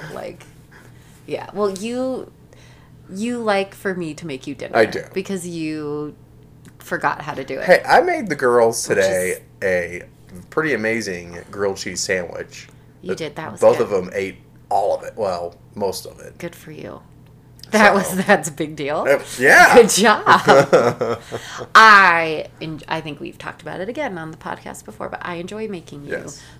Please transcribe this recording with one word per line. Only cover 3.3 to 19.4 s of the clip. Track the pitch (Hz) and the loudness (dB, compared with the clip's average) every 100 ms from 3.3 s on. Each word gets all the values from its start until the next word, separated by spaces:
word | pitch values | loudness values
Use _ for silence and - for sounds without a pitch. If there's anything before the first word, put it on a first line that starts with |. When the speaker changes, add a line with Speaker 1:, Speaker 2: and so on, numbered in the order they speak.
| 240 | -4
Speaker 1:
like | 220 196 196 - | -2 -2 -2 -6
for | 202 185 | -6 -6
me | 165 151 | -8 -10
to | 165 | -10
make | 135 - | -10 -10
you | 135 | -12
dinner. | - - | -4 2
Speaker 2:
I | 113 | 2
do. | - - | 0 -8
Speaker 1:
Because | 190 190 196 175 | -8 -6 -8 -8
you | 170 156 156 151 147 151 143 - - - - - - | -8 -8 -6 -8 -8 -8 -12 -20 -20 -20 -20 -20 -20
forgot | - 170 147 - | -10 -4 -4 -4
how | 147 | -8
to | 135 | -10
do | 135 135 | -8 -4
it. | - | 4
Speaker 2:
Hey, | 175 - | 4 6
I | 165 | 4
made | 359 330 220 | 4 0 -4
the | 143 | 0
girls | 131 120 117 110 - | 4 6 4 2 -2
Speaker 1:
Which | 101 | 2
Speaker 2:
today | 95 92 92 - - - | 2 0 -2 -4 -10 -6
Speaker 1:
is | 98 90 85 87 - _ - | -2 -2 -4 -10 -16 _ -20
Speaker 2:
a | 90 - | -20 -10
pretty | - 156 | -4 -2
amazing | 120 110 113 104 90 87 87 - | 0 -2 -2 -4 -8 -10 -16 -14
grilled | 98 101 95 | -4 -4 -4
cheese | - 90 | -8 -8
sandwich. | - 92 85 - - - - - - - | -2 -2 -4 -10 -14 -16 -20 -20 -20 -16
Speaker 1:
You | 180 | -10
Speaker 2:
But | 190 | -8
Speaker 1:
did. | 156 160 | -8 -10
That | 160 | -12
was | 107 | 2
Speaker 2:
both | 110 120 | 4 4
Speaker 1:
good. | |
Speaker 2:
of | 110 | 0
them | 101 90 | -2 -4
ate | 101 98 90 - - - | -6 -8 -10 -20 -20 -4
all | 98 101 80 | -2 0 -2
of | |
it. | 87 - | -6 -6
Well, | 104 104 85 - _ - | -4 -4 -8 -12 _ -8
most | 101 90 - | -6 -6 -12
of | - | -18
it. | - - | -20 -14
Speaker 1:
Good | 170 - | -16 -16
for | - | -20
you. | 151 104 - - - - - _ - - | -18 -16 -18 -20 -20 -20 -20 _ -20 -2
That | 214 208 | 4 4
Speaker 2:
So | 196 190 185 | 4 0 -2
Speaker 1:
was, | 190 | 2
that's | 196 - | 2 2
a | |
big | 143 156 156 | -8 -8 -6
deal. | 139 156 208 | -6 -2 2
Speaker 2:
Uh, | 139 - | 0 0
yeah. | - | 0